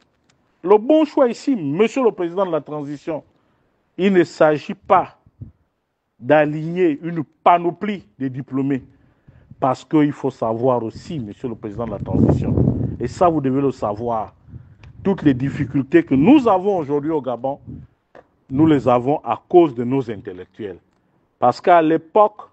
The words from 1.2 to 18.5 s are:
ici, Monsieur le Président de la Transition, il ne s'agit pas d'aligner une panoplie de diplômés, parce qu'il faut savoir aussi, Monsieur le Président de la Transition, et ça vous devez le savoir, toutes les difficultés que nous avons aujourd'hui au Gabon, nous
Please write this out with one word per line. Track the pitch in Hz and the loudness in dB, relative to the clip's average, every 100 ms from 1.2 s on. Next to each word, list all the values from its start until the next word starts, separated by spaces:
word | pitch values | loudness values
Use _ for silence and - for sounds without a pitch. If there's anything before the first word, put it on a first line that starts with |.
| 240 | 0
ici, | - 285 | 0 -4
Monsieur | 226 139 165 220 269 | -4 -2 0 0 2
le | 226 | -2
Président | 190 170 180 185 | -2 -6 -4 -4
de | |
la | 156 | -4
Transition, | 139 151 143 143 165 156 _ _ _ _ _ _ _ - | -6 -12 -10 -12 -10 -10 _ _ _ _ _ _ _ -2
il | 196 | 2
ne | 180 | 2
s'agit | 160 - 156 147 - | 2 2 2 2 -6
pas | - - 185 135 _ _ _ - _ _ _ _ _ _ _ | -14 2 2 2 _ _ _ -20 _ _ _ _ _ _ _
d'aligner | 123 151 151 156 160 180 170 143 | 2 2 2 -2 -6 0 0 0
une | 165 165 | -6 -8
panoplie | - _ - 175 175 156 208 190 _ _ | -8 _ 0 0 0 -6 -8 -8 _ _
de | 131 | -8
diplômés, | 127 139 131 139 131 - _ _ _ _ _ _ - | -8 -8 -6 -4 -4 -8 _ _ _ _ _ _ -4
parce | 135 127 | -4 -4
qu'il | - 156 147 | -2 0 0
faut | - 135 | -2 -8
savoir | - 113 113 131 120 | -4 -6 -2 0 0
aussi, | 110 - - 160 | -4 -12 -12 -10
Monsieur | 104 - 123 | -10 -10 -10
le | 104 | -10
Président | 107 104 113 | -12 -10 -8
de | |
la | 98 | -8
Transition, | 104 - - - - - - - - - | -4 0 2 2 -2 0 0 0 -6 -6
et | 120 | -8
ça | - 175 | 0 2
vous | 156 | 2
devez | 131 135 | -2 -2
le | 135 | -2
savoir, | - 110 104 120 113 98 _ - - - _ - - | -2 -6 -6 -6 -6 -8 _ -20 -20 -20 _ -20 -6
toutes | 196 190 | -4 0
les | 147 | 2
difficultés | 127 139 - 139 139 127 165 | 2 -2 -4 -4 -4 2 0
que | 160 | 2
nous | 135 185 302 226 | 2 6 6 6
avons | 190 202 185 | 2 0 -2
aujourd'hui | 135 147 151 | -2 -4 -2
au | 156 | -4
Gabon, | 127 117 135 143 - - - _ _ - _ _ | -4 -6 -6 -8 -14 -18 -20 _ _ -20 _ _
nous | _ | _